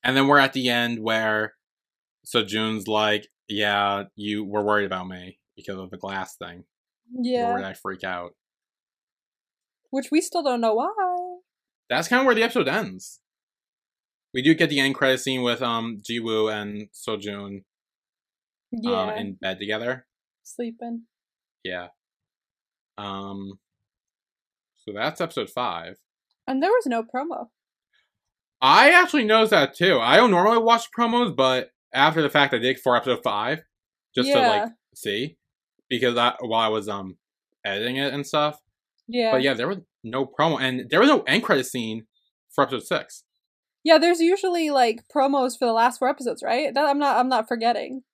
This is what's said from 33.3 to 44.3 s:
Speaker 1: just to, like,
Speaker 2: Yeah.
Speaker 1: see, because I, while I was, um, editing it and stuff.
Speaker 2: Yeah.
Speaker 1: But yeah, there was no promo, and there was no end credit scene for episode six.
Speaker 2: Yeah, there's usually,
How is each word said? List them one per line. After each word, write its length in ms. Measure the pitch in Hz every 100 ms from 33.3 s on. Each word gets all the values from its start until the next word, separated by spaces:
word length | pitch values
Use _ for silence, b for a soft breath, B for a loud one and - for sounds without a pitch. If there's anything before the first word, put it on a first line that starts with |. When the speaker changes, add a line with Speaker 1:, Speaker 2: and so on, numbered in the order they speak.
| 104 113 156 - _ _ _ _ -
Speaker 1:
just 120 | 262
to, 20 | 277
like, 220 | 247 208
Speaker 2:
Yeah. 60 | 220 - _ -
Speaker 1:
see, 420 | 220 196 139 _ _ _ _ _ _
because 280 | 123 123 120
I, 200 | 120 -
while 200 | 123 113
I 80 | 113
was, 200 | 107 98
um, 300 | 101 95 92 _ _ _ _
editing 320 | 104 101 117 131
it 160 | 139
and 140 | 139 143
stuff. 340 | 151 151 147 _ _ _ _ _
Speaker 2:
Yeah. 240 | 240 226
Speaker 1:
But 100 | 131
yeah, 120 | 135
there 140 | 120 131
was 100 | 196 - _
no 240 | 113 123 135
promo, 340 | - 160 139
and 300 | 131 127 123
there 80 | 147
was 80 | 262
no 140 | 269
end 220 | - 156
credit 220 | - 160 127
scene 420 | 127 113 110 110 _ _ _ _
for 120 | -
episode 180 | 135 127
six. 400 | - 175 - - _ _ _ _ _ _
Speaker 2:
Yeah, 140 | 311 320
there's 220 | 330 349
usually, 500 | 330